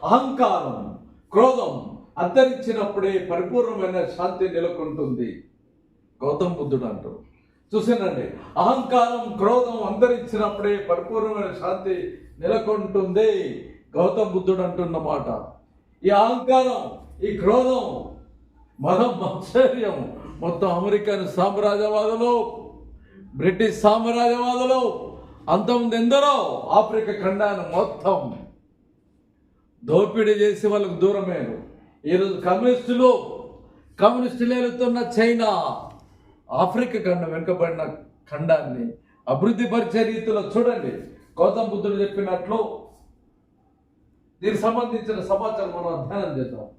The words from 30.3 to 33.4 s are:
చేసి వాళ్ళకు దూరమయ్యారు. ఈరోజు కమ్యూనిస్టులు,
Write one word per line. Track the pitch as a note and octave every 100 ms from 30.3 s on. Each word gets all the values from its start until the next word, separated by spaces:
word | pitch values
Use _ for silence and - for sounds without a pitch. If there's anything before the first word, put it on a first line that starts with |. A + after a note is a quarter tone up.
| G#3
చేసి | G#3 G3 G#3
వాళ్ళకు | G#3 G3 E3
దూరమయ్యారు. | F#3+ G3+ F#3 D#3+ A#2 A2 - - _ _ D3
ఈరోజు | F3+ G3 F#3 F3
కమ్యూనిస్టులు, | G#3 B3 B3 - B3 B3+ A#3 - -